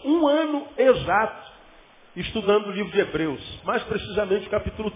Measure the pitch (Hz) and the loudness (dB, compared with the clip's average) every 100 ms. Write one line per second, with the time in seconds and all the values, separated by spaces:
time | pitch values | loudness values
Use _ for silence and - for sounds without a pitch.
0 | 269 330 302 302 311 294 - - 269 247 | 0 2 4 4 2 -2 -4 2 4 4
1 | 135 196 220 - - - - - - _ | 2 0 0 -4 -18 -20 -20 -20 -20 _
2 | - - - 226 196 208 208 190 196 190 | -16 -10 -6 -2 2 2 2 -4 -2 0
3 | - 156 160 127 - - 175 226 - - | 0 0 -2 -4 -10 -10 -4 -4 -4 -6
4 | - 196 202 202 - 208 190 - 214 | -4 -4 0 -2 0 -4 -4 -6 -8